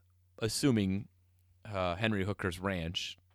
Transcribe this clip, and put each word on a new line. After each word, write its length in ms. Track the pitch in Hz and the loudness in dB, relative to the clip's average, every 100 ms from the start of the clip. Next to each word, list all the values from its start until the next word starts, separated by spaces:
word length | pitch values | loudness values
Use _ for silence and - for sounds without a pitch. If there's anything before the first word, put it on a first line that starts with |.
| _ _ _ - | _ _ _ -6
assuming, 680 | 113 - 147 113 95 95 - _ _ _ _ _ - | -4 2 4 4 4 0 -4 _ _ _ _ _ -8
uh, 220 | 101 90 85 | -2 -2 0
Henry 300 | 110 104 95 | 0 2 0
Hooker's 340 | 101 98 87 | 0 -2 -2
ranch 580 | 95 92 82 - - - _ | -2 -2 -4 -6 -8 -12 _